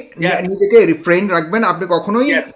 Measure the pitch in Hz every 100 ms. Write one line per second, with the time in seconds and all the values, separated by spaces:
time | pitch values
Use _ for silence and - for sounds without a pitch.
0 | - - 175 175 180 190 202 226 180 160
1 | 175 175 202 170 160 214 214 170 180 170
2 | - 214 277 320 -